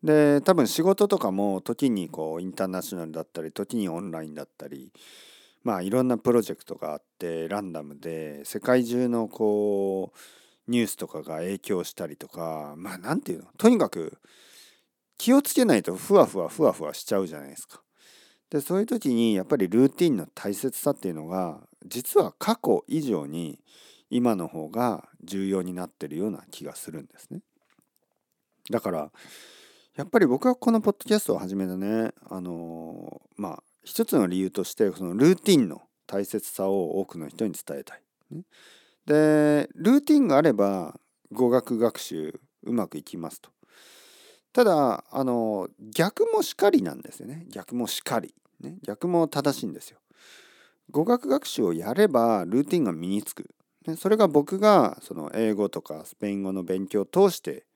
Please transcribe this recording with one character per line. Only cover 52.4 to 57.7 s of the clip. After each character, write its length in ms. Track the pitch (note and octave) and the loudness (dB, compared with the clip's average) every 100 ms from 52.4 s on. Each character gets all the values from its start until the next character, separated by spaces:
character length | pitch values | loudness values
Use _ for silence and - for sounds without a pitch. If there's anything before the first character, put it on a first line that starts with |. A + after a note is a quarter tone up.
| F2 | 2
ル 160 | A#2+ | 0
ー 60 | C#3+ | 2
テ 80 | F3+ | 0
ィ 40 | |
ン 20 | A#2+ | 0
が 80 | |
身 160 | D#2+ F2+ | -2 -4
に 120 | G2+ | -4
つ 120 | G2+ - | -4 -14
く。 140 | - _ _ _ - | -18 _ _ _ -10
ね。 100 | D#3+ | -2
そ 140 | F#3+ | 2
れ 60 | G#3+ | 6
が 120 | G3 | 6
僕 320 | C#3+ D3 F#3+ | 6 2 4
が、 380 | G#3+ G3 G#2+ - | 6 8 6 0
そ 120 | - | -14
の、 160 | - D2+ | -12 -8
英 200 | - A2 | -2 0
語 160 | G2+ G2+ | 2 0
と 120 | - | -2
か 240 | - D#2 - | -10 -14 -14
ス 100 | - | -8
ペ 140 | G#2 | -6
イ 60 | G2+ | -4
ン 80 | |
語 100 | G2 | -4
の 100 | F#2+ | -6
勉 240 | F2 F#2+ F#2+ | -4 -4 -2
強 140 | G#2 | -2
を 40 | G2 | 0
通 240 | F3 G3 | 4 4
し 100 | E3+ | 2
て 240 | - C#2+ _ | -10 -12 _